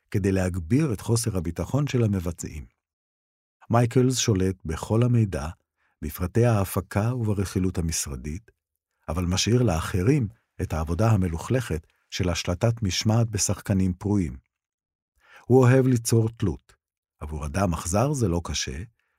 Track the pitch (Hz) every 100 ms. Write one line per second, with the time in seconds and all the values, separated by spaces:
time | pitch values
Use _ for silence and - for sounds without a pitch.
0 | _ 104 95 95 92 90 80 131 156 95
1 | - 117 113 92 82 85 - 131 147 123
2 | 110 95 85 82 - 76 - _ _ _
3 | _ _ _ _ _ _ - 117 120 127
4 | 127 123 - 95 92 - - 80 - 110
5 | 123 120 107 76 78 - _ _ _ -
6 | 76 - 90 117 120 107 95 98 - 101
7 | 113 127 107 101 92 101 92 87 82 82
8 | - 69 73 78 - _ _ _ _ _
9 | - 82 87 92 101 123 117 82 - 95
10 | 98 151 104 - _ - 90 78 76 85
11 | 113 104 90 80 - 127 117 80 - _
12 | _ - 90 85 - 90 113 117 98 -
13 | 107 113 117 107 - - - 98 95 85
14 | 98 104 78 64 _ _ _ _ _ _
15 | _ _ _ - - 131 123 135 131 123
16 | 113 113 110 - 98 71 _ _ _ _
17 | _ - 76 76 73 76 98 82 85 101
18 | 139 143 104 85 - 76 - 71 - _
19 | _